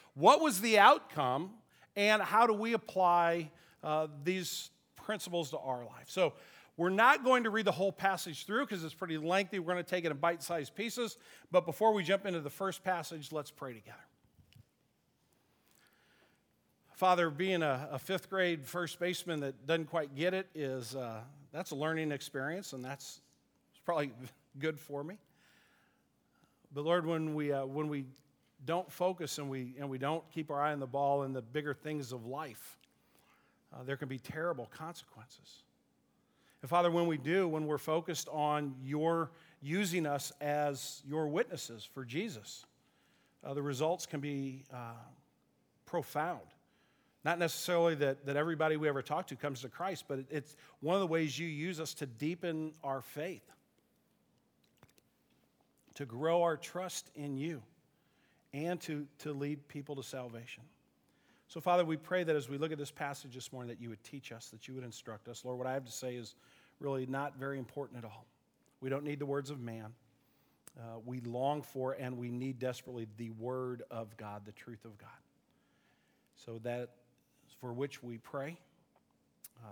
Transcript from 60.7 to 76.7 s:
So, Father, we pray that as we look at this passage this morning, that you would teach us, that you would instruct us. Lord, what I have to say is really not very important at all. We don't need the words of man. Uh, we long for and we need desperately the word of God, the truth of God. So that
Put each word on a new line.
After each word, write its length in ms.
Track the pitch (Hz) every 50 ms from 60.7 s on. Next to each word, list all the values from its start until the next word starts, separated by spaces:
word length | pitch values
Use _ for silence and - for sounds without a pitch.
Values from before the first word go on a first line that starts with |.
| _ _ _ _ _ _ _ _ _ _ _ _ _ _ _
So, 120 | _ - 165
Father, 240 | - 180 175 180 175
we 140 | 160 160
pray 260 | 147 156 - 180 185 175
that 120 | 160 156
as 120 | 147 135
we 120 | 120 139 139
look 120 | 156 156
at 60 | 156
this 140 | 147 143 139
passage 420 | - - 156 143 139 - - 135 123
this 180 | 127 - -
morning, 180 | - 127 123 117
that 120 | 117 -
you 80 | 120 117
would 140 | 110 104 _
teach 280 | - - 139 - -
us, 180 | 117 117 - -
that 180 | - 110 -
you 80 | - 131
would 80 | 131 127
instruct 440 | 120 104 - - 117 110 104 -
us. 160 | - 117 - -
Lord, 140 | 127 127
what 100 | 123 127
I 60 | 131 131
have 120 | 139 131
to 60 | 120
say 240 | 110 - 131 127 123
is 200 | 123 113 107 - _ _ - - - - _ _ _
really 280 | 139 143 135 135 127
not 300 | 127 135 135 143 147 143
very 200 | 131 135 139 139
important 400 | 135 123 113 - 143 139 120 123
at 80 | 120 120
all. 200 | 107 101 113 - _ _ _ _ _ _ _ _ _ _ _
We 80 | 131 131
don't 140 | 135 143 147
need 140 | 147 147
the 80 | 139 143
words 240 | 139 139 143 139 135
of 100 | 147 135
man. 340 | 120 120 113 113 110 110 117 _ _ _ _ _ _ _ _ _ _ _ _ _ _ - _
Uh, 220 | - 117 117 113 113 107
we 160 | 123 127 127
long 420 | 120 117 120 123 131 139 147 151 139
for 300 | - - 135 127 131 135
and 240 | - 131 127 127 120
we 100 | 123 120
need 300 | 120 123 131 135 131 117
desperately 480 | 127 127 120 - - - 123 120 113 107 107
the 140 | 110 120 113
word 500 | 113 110 113 123 127 127 127 127 123 117 113 -
of 260 | - 113 110 107 110
God, 300 | - 110 104 104 104 101
the 60 | 107
truth 340 | 101 - - 123 117 107 -
of 100 | 117 104 101
God. 100 | 107 107 - - _ _ _ _ _ _ _ _ _ _ _ _ _ _ _ _ _ _ _ _ _ _ _
So 240 | - - - 113 113 110
that 280 | 123